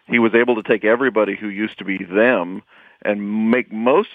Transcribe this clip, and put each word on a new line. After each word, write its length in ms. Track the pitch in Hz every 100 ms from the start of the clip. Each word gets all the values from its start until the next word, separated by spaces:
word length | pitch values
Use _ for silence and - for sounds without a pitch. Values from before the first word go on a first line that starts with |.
| -
he 140 | 120
was 160 | 113 113
able 260 | 120 117
to 20 |
take 200 | 104 110
everybody 520 | 107 120 135 107 104 98
who 120 | 107
used 320 | 98 107 -
to 60 | 95
be 180 | 92
them 580 | 92 95 120 113 87 98 - _ - _
and 480 | - 104 101 107 110
make 220 | 123 113
most 380 | 110 120 156 220